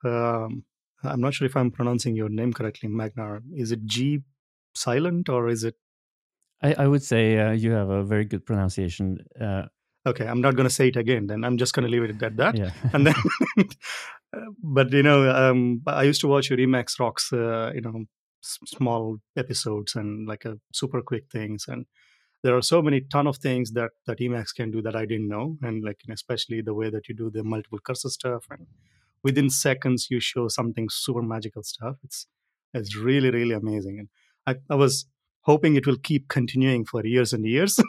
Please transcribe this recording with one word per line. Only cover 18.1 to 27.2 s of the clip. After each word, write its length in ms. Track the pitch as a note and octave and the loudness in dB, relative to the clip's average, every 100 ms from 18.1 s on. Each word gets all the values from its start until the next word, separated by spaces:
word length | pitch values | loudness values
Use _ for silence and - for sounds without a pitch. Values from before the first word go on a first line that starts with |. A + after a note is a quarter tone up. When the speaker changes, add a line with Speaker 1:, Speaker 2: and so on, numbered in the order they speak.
| _ _ _ | _ _ _
Speaker 1:
s-, 160 | - - - | -14 -14 -12
small 540 | - B2 A#2 A2 G#2+ _ C#3+ | -4 0 0 -4 -8 _ -8
episodes 580 | C3 B2 A2+ G#2+ G2+ A#2 | -6 -4 -4 -6 -6 -6
and, 320 | G#2 G#2 A2 | -6 -8 -8
like, 160 | G#2+ | -10
a 140 | A#2 G#2+ _ | -10 -14 _
super 280 | - C#3 B2+ | -8 -4 -6
quick 280 | - A#2 - | -4 -8 -6
things. 360 | A#2 G#2+ G#2+ - | -8 -8 -8 -10
And 160 | B2 - _ _ _ _ _ | -12 -12 _ _ _ _ _
there 100 | B2+ | 2
are 80 | B2 | 2
so 200 | - E3+ | 4 2
many 180 | D3+ C3+ | 4 0
ton 280 | C3+ D3 C#3+ | 0 0 0
of 100 | C#3 | 0
things 340 | C3+ B2+ A2+ | -2 -2 -2
that, 180 | A#2+ A#2 _ - | -4 -4 _ -8
that 140 | A#2 | -4
Emacs 340 | B2 A#2+ G#2+ | -4 -4 -6
can 180 | - A2 | -6 -6
do 100 | A2 | -4
that 120 | A2 | -4
I 120 | A2 G#2+ | -6 -4
didn't 240 | A2 G#2 | -4 -4
know. 280 | G#2 D3 D3+ | -4 -6 -6
And, 200 | A#2+ A2 G#2+ | -6 -6 -6
like, 160 | G#2 A2 | -10 -14
and 80 | |
especially 480 | A2 - A#2 - A2+ | -14 -6 -6 -4 -6
the 120 | G#2+ | -4
way 160 | G#2+ A2 | -4 -4
that 180 | G#2+ - | -6 -8
you 80 | |
do 140 | A2+ | -8